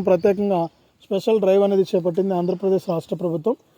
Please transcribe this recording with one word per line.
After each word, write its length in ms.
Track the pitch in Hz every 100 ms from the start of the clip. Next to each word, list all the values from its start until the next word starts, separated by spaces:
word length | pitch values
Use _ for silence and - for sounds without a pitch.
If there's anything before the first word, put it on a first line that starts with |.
| 190
ప్రత్యేకంగా 500 | 180 208 190 202 180 165 - _ _ -
స్పెషల్ 340 | 196 - 220
డ్రైవ్ 200 | 190 196 202
అనేది 180 | 196 185
చేపట్టింది 420 | 185 175 170 196 180
ఆంధ్రప్రదేశ్ 460 | 175 180 190 190 -
రాష్ట్ర 220 | 165 - 170
ప్రభుత్వం. 340 | 180 165 220 269 _